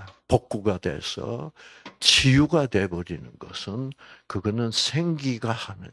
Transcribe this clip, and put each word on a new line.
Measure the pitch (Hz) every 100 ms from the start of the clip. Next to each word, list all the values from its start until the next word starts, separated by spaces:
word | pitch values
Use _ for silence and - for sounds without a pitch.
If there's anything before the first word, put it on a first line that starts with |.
| 98 - _
복구가 | 127 - 110 101 92
돼서 | - 71 - - - 117 151 - - - - -
치유가 | - - 135 131 147 170 135
돼버리는 | 101 95 87 87 78 64 -
것은 | 87 - - 107 135 - - - _
그거는 | - 107 110 117
생기가 | 107 - 147 170 160 135 117 113
하는 | 113 - 98 90